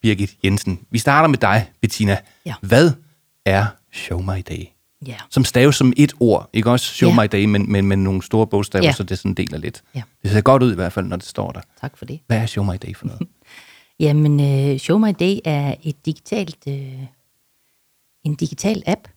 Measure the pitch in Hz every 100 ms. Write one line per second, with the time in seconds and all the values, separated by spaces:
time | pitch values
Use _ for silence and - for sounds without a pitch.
0 | 113 104 101 - 98 101 - 92 - 117
1 | 147 143 160 135 104 107 104 _ 113 -
2 | 104 98 - _ - 120 98 123 170 135
3 | _ _ _ _ - 95 107 - _ -
4 | - 85 92 95 90 - - _ _ _
5 | 135 110 - - 131 - 135 139 131 123
6 | 147 - 120 101 - 107 113 123 - -
7 | 117 113 104 104 107 104 101 101 98 98
8 | 98 95 - 110 110 104 101 - 170 131
9 | 95 92 98 95 - 76 - - _ 131
10 | 113 _ 98 104 104 135 123 90 90 95
11 | 95 90 - - 95 - - _ 135 _
12 | - 156 _ 113 110 - 101 92 - 98
13 | - - - _ _ - - - _ _
14 | 151 147 151 147 143 139 139 139 - 185
15 | 220 196 180 196 - 147 143 - 156 -
16 | - 156 - 214 180 - - 139 135 131
17 | 135 _ _ _ _ _ _ _ _ _
18 | _ _ 156 143 160 - 190 214 - -
19 | -